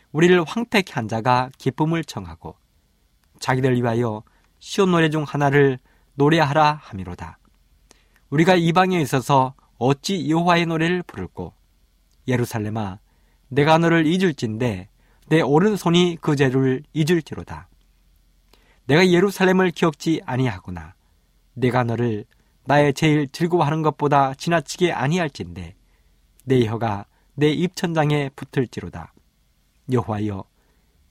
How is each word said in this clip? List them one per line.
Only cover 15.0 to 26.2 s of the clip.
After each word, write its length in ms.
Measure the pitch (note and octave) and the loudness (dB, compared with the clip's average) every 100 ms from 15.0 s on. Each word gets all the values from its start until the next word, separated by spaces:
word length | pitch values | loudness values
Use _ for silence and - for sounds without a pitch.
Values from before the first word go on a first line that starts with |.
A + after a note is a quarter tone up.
| _ _ - | _ _ -2
내 140 | D#3+ | 0
오른손이 800 | B2+ D3 G#3 G3 E3+ F3 F3+ E3 | 2 2 2 0 2 2 2 0
그 160 | - C#3+ | -2 2
죄를 480 | C3+ C3 C3+ C3 - | 2 2 0 -2 -4
잊을지로다. 760 | D#3 D3+ F3 - C#3+ - - F#2 _ _ _ _ _ _ _ _ _ _ _ | -2 0 0 -2 -12 -12 -14 -18 _ _ _ _ _ _ _ _ _ _ _
내가 240 | - D3+ F#3 | 0 4 4
예루살렘을 640 | F3 G3 - F#3 F#3 F#3 | 4 2 2 2 4 2
기억지 480 | - E3+ - E3 D#3+ | 0 -2 -2 -4 -4
아니하구나. 680 | - B2+ B2+ F#2 - F2+ D#2+ - _ _ _ _ _ | -4 -2 -2 -4 -10 -14 -14 -20 _ _ _ _ _
내가 280 | A#2+ B2 B2 | -4 0 0
너를 440 | A#2 A2+ A#2+ G#2 A2+ _ _ _ | 0 -2 -2 -4 -10 _ _ _
나의 320 | - D3 D3 | 0 2 4
제일 320 | - D#3 D3+ C#3 | 2 2 2 -2
즐거워하는 560 | - E3+ E3+ C#3+ D#3 | -4 0 0 0 0
것보다 520 | D#3 - D3 C#3+ C3+ | -2 0 2 2 2
지나치게 580 | C3+ E3 E3+ - - E3+ | -2 -2 -2 -2 -2 -2
아니할진대 840 | G#2 C3 F3+ D#3 - F2 F2 E2+ - _ _ _ _ | 0 -2 -2 -4 -8 -14 -12 -14 -16 _ _ _ _